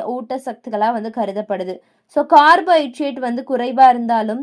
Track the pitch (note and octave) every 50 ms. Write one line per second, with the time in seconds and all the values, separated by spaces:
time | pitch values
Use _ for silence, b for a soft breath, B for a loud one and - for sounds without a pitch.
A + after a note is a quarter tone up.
0 | - - B3 B3+ A3+ A#3+ C4 C4 C4 B3+ A3+ - _ A#3+ G#3+ G#3 G#3+ A3+ A#3+ A3
1 | G#3+ A3+ A3 B3 G#3+ G3 F#3+ G#3 G#3 G#3 G3 F3+ F#3 F#3 F3+ - _ _ _ _
2 | _ _ _ D4 D4 D4 E4 D4 D4 D#4 E4+ G4 D#4+ F#4 E4+ D#4+ C#4+ B3 A#3+ -
3 | D4 C#4 A#3+ C4 B3+ A#3+ A#3+ B3+ - - C4 A#3+ A#3+ B3 A#3 C4 C4 B3+ A#3+ A#3+
4 | A#3 A3+ A#3 A3+ A3 A3 A3 B3+